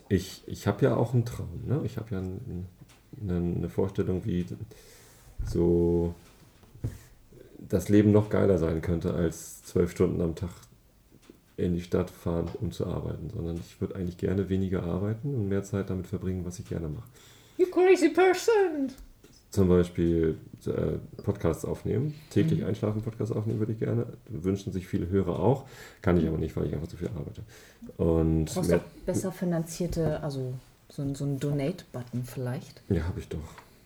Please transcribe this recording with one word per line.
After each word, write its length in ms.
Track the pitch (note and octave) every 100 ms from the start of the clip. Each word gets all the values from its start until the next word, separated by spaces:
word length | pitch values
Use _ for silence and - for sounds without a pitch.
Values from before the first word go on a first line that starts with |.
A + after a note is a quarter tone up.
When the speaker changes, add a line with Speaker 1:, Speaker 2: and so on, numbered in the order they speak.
| -
Speaker 1:
ich, 340 | F#2+ - - -
ich 200 | - -
hab 140 | G2+
ja 120 | C3+ B2
auch 160 | A#2+
einen 100 | B2+
Traum, 380 | A2+ - F2+ E2+ A2
ne? 140 | C#3
Ich 120 | - -
hab 140 | G#2+
ja 60 | F#2+
ein, 480 | F#2 F#2+ - F2+ F2+ - - - _ -
ein, 360 | G#2 F2 F2 F2
eine 120 | F2
Vorstellung, 560 | - G2 - F2+ F#2
wie 220 | F2 F2+ F2 A#2 - - - - - - - -
so 680 | - - F2 E2+ E2+ E2+ E2+ E2+ - - - _ - - - - - - - - - -
das 300 | - F#2+ -
Leben 240 | G#2 G#2
noch 180 | G#2 G#2
geiler 280 | F#2+ G2 F2+
sein 220 | D#2+ E2
könnte, 320 | D#2 E2+ E2+
als 500 | D#2+ E2 E2 - -
zwölf 260 | - F#2 F2
Stunden 300 | - F#2 F2+
am 140 | E2+ E2
Tag 140 | F2 - - - _ _ _ - - - _ -
in 180 | F#2
die 80 | F2
Stadt 280 | F2 F#2 F2+
fahren, 380 | - - E2+ E2+ -
um 100 | -
zu 160 | - F#2
arbeiten. 440 | D#2+ D#2+ E2 D#2+
Sondern 220 | - E2 E2+
ich 240 | F2 -
würd 160 | F#2+ G2
eigentlich 220 | F2+ F2+
gerne 300 | F#2+ F#2 F2+
weniger 360 | F#2+ F#2+ F#2
arbeiten 500 | E2+ F2+ G2+ A2+ D3
und 140 | C3+ G2
mehr 160 | G2
Zeit 260 | G2 G2+ F#2+
damit 160 | F#2 F2+
verbringen, 380 | F#2 F2+ F#2
was 140 | F2 F2
ich 80 | -
gerne 200 | F2+ D#2+
mache. 200 | D2+ - - - - - -
Speaker 2:
You 100 | F4+
crazy 440 | - F#4 F#4 E4
person! 840 | - F#4 F4+ - A4 F#4 D4+ C4+ - - - - - _
Speaker 1:
Zum 160 | - F#2
Beispiel, 720 | F2+ F2 - E2+ E2 D#2+ D#2 - - -
äh, 320 | - E2 D#2+ - -
Podcasts 420 | - - E2 D#2
aufnehmen. 500 | - - - G2+ D3+ D3+ -
Täglich 320 | G#2 D#3+ -
Speaker 2:
Mhm. 60 | F#2
Speaker 1:
einschlafen, 340 | - G#2+ G#2+
Podcasts 340 | G#2+ - A2
aufnehmen 240 | A2 A2 A2+
würde 120 | A2
ich 60 | A2
gerne. 280 | A#2 A2+ A#2 - -
Wünschen 440 | G#2+ F2+ G2 -
sich 120 | F#2 F2
viele 220 | F#2+ F2
Hörer 320 | G2 F2+ E2
auch. 240 | F#2+ C#3+ - - - -
Kann 160 | - F2
ich 100 | D#2+
aber 80 | D#2+
nicht, 180 | D#2+
weil 120 | - D#2+
ich 80 |
einfach 120 | D#2+ D#2+
zu 100 | -
viel 100 | F2
arbeite. 340 | - - - - - - - - -
Und 480 | F2 E2 D#2+ D#2+ D#2
Speaker 2:
Brauchst 160 | F#3 E3+
Speaker 1:
mehr 100 | F2
Speaker 2:
du 40 | - - -
besser 260 | F3+ F#3+
finanzierte, 880 | F3 F3+ E3 E3 - F3 E3 D#3 D3+
also 300 | D3+ C3+ B2+ C3 - - -
so 100 | -
ein, 140 | C#3
so 100 | C#3
ein 160 | C#3+ C#3
Donate-Button 840 | C#3+ C#3+ C#3 - - B2+ B2 B2
vielleicht? 580 | B2 - B2 C3+ - - -
Speaker 1:
Ja, 140 | F2 D#2+
hab 100 | F2+
ich 100 | -
doch. 100 | E2 D#2 - - -